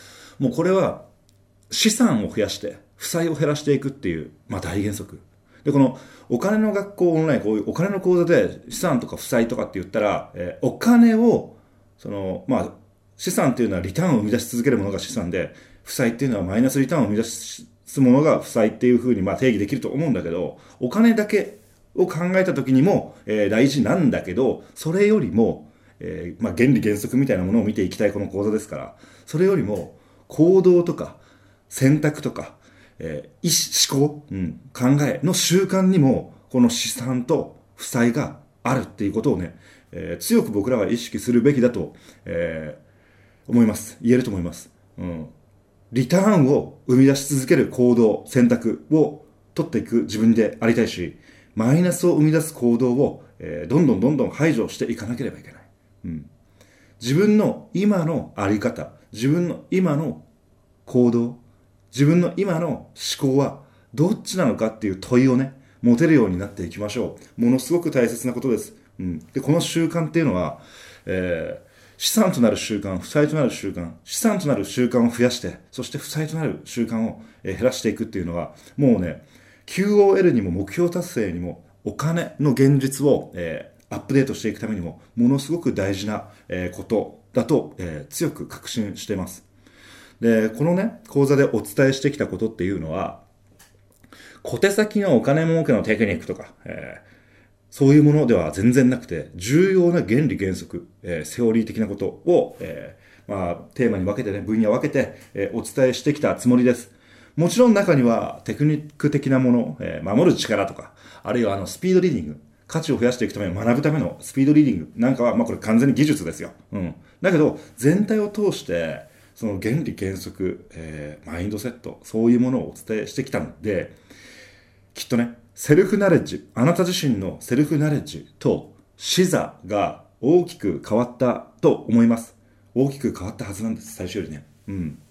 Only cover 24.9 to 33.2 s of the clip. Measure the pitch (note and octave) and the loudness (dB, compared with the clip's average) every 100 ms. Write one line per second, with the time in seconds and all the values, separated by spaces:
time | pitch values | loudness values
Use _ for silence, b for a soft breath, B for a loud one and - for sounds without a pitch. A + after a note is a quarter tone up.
24.9 | F3+ G3+ G#3+ A2 G#2 G#2+ - b b b | 0 2 2 2 2 2 0 b b b
25.9 | b F2+ E2+ F2 - A2+ F#2 B2+ A#2 A2 | b -12 -10 -12 -6 -6 2 2 4 2
26.9 | G2+ - B2+ C3+ F#2+ F#2 A2+ G#2 G#2 F#2 | -2 -2 0 0 0 0 0 0 -2 -4
27.9 | - G#2 G2+ G2 F#2+ G#2 G#2+ - C#2+ B1 | 0 -2 -2 -6 -4 -2 -2 -6 -12 -14
28.9 | - b b - D#3 F#3+ F#3+ A2 G2+ D2 | -18 b b -8 0 2 2 -2 -4 -8
29.9 | b b b _ - E3 F#3+ F3+ F3 E3+ | b b b _ 2 6 6 6 6 4
30.9 | D3 - - b b b b b - C3+ | -4 -10 -12 b b b b b 0 4
31.9 | D3+ D3+ D3+ - - - - b b b | 4 2 -2 -8 -8 -14 -18 b b b
32.9 | b D#2+ D2+ | b -10 -10